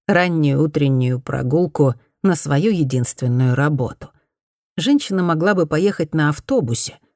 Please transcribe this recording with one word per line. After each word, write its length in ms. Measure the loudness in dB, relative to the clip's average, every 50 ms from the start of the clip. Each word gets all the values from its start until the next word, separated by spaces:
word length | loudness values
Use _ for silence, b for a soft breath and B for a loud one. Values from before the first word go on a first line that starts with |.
| _ 0
Раннюю 560 | 2 2 2 2 2 2 2 2 2 2 0
утреннюю 560 | 0 0 0 0 2 2 2 0 0 -2 -4
прогулку 760 | -4 -6 -6 -4 -2 0 0 0 0 0 0 0 2 2 0 b b b b b 0
на 120 | 0 0
свою 360 | 0 0 0 0 0 2 0
единственную 840 | 2 0 0 0 0 -2 -2 -2 -4 -4 -2 -2 0 2 2 2 2
работу. 560 | 2 0 0 0 -2 -4 -4 -6 -12 -18 -20 _ _ _ _ _ _ _ _ _ _ _ _ -8 -4
Женщина 440 | 0 2 2 2 0 0 -2 0
могла 320 | 0 0 0 2 2 2 2
бы 140 | 2 0 0
поехать 460 | 0 0 0 0 0 -2 -6 -2 0
на 160 | 0 0 0
автобусе, 680 | 0 -2 -4 -2 -2 0 0 -2 -2 -4 -4 -8 -10 -14 _ _ _